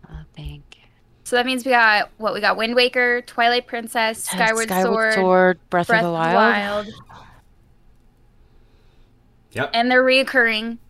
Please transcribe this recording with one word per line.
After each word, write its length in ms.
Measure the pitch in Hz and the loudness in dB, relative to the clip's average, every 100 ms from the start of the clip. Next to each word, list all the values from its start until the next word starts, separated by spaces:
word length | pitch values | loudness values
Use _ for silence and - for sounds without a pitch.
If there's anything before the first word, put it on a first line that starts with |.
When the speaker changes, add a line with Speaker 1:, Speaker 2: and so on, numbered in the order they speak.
| - | -18
Speaker 1:
I 60 | |
don't 180 | 156 156 | -18 -18
think. 300 | - 147 147 - - _ _ _ _ | -16 -16 -16 -20 -20 _ _ _ _
Speaker 2:
So 120 | - | -4
that 100 | 240 | -2
means 180 | 247 254 | -2 -4
we 80 | 254 | 0
got, 380 | 240 226 208 - _ | 2 4 2 -2 _
what, 160 | 214 | -6
we 80 | 190 | -2
got 160 | 208 185 | -2 -2
Wind 180 | 226 | 0
Waker, 460 | 240 247 247 247 240 | 0 0 0 0 -2
Twilight 460 | 247 - 233 247 247 | -6 0 0 0 -4
Princess, 600 | 233 226 240 220 226 - | -10 -8 -4 -4 -4 -8
Speaker 1:
Yes, 80 | |
Speaker 2:
Skyward 320 | 185 226 226 220 | -2 0 0 -2
Speaker 1:
Skyward 180 | 185 | 0
Speaker 2:
Sword, 280 | 190 220 220 | 0 0 0
Speaker 1:
Sword, 460 | 214 185 185 185 180 _ | 2 2 4 4 0 _
Breath 160 | 180 | -4
of 20 | 175 | 0
Speaker 2:
Breath 140 | 226 | 0
Speaker 1:
the 40 | 170 | 0
Speaker 2:
of 60 | |
Speaker 1:
Wild. 760 | 165 165 190 214 202 202 208 208 | -2 0 2 2 0 -4 -6 -8
Speaker 2:
Wild. 0 | - - - - - _ _ _ _ _ _ _ _ _ _ _ _ _ _ _ _ _ _ _ _ _ | -18 -20 -20 -20 -20 _ _ _ _ _ _ _ _ _ _ _ _ _ _ _ _ _ _ _ _ _
Speaker 3:
Yep. 200 | - 139 | -8 -4
Speaker 2:
And 160 | 233 247 | -2 2
they're 120 | 254 | 2
reoccurring. 760 | 262 262 254 262 233 214 226 233 | 4 2 2 0 0 -2 -6 -12